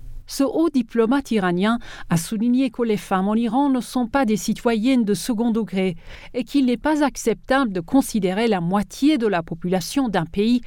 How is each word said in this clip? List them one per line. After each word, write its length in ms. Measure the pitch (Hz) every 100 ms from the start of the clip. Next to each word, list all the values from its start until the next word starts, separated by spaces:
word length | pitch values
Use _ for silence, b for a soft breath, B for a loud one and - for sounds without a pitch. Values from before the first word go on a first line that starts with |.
| - - -
Ce 140 | -
haut 260 | 269 - 330
diplomate 640 | 269 226 233 226 277 -
iranien 480 | 220 180 175 208 233 B B B
a 80 | 165
souligné 520 | - 226 240 247 269
que 140 | -
les 140 | 233 208
femmes 320 | - 190 196
en 60 | 214
Iran 340 | 233 240 285
ne 100 | 262
sont 280 | 240 254 240
pas 180 | 277 254
des 100 | 214
citoyennes 680 | - 214 240 233 226 262 208
de 80 |
second 380 | 202 - 220 240
degré 440 | 220 214 190 190 165 B B B
et 100 | 240
qu'il 220 | - 285 254
n'est 100 | 233
pas 260 | 294 302
acceptable 720 | 285 - - 202 - 262 262
de 80 | 185
considérer 720 | 170 269 262 220 185 185 233
la 100 | 196
moitié 580 | 170 202 196 - 277 311
de 80 | 220
la 160 | 185
population 680 | 165 165 180 185 175 - 262
d'un 160 | 185 165
pays 340 | 190 220 247